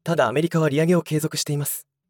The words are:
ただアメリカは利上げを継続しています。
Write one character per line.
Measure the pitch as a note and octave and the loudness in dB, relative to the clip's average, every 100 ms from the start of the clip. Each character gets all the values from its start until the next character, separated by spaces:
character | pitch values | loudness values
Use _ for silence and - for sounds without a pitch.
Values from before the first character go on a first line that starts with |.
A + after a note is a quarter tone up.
た | - | -2
だ | D#3+ A#2+ | 0 2
ア | |
メ | C#3 | 2
リ | E3 | 0
カ | E3 | 2
は | D#3 | 2
利 | C#3 | 2
上 | E3 | 2
げ | |
を | F3 | 2
継 | - D#3 | 0 -2
続 | D3+ D3+ | -2 -4
し | |
て | - | -4
い | D3 | -4
ま | C#3+ | -4
す。 | - - _ | -8 -12 _